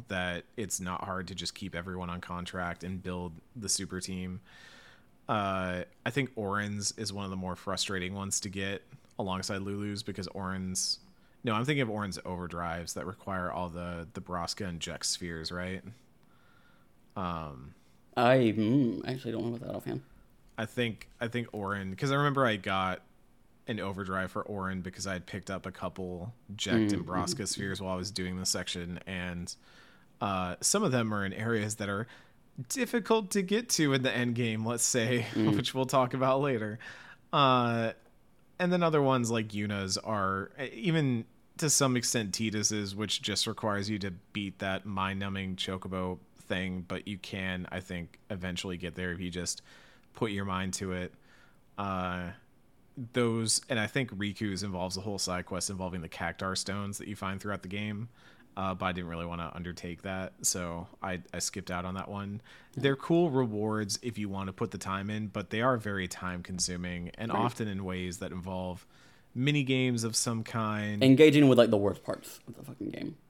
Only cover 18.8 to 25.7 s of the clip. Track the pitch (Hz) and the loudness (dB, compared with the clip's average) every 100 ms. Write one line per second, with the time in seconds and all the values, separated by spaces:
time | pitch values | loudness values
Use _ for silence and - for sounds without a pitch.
18.8 | 120 92 - 131 113 110 117 117 98 98 | 4 2 -4 -6 -4 -4 -4 -4 -6 -6
19.8 | - 117 - - - - - - 110 - | -4 -6 -8 -20 -20 -20 -14 -8 -4 -2
20.8 | 117 101 - - 120 120 113 107 98 101 | -2 -2 -12 -6 -4 -2 -4 -4 -2 -2
21.8 | 95 95 139 139 143 135 127 104 101 95 | -4 -2 2 4 4 4 4 4 2 2
22.8 | 92 90 - - - - - - - 107 | 2 -2 -8 -20 -20 -20 -20 -14 -6 -4
23.8 | 98 95 95 95 92 107 - 101 95 95 | -4 -4 -2 -2 -2 -4 -4 -4 -2 -4
24.8 | 90 - 98 92 - 98 87 95 92 | -6 -6 -4 -4 -6 -8 -6 -6 -8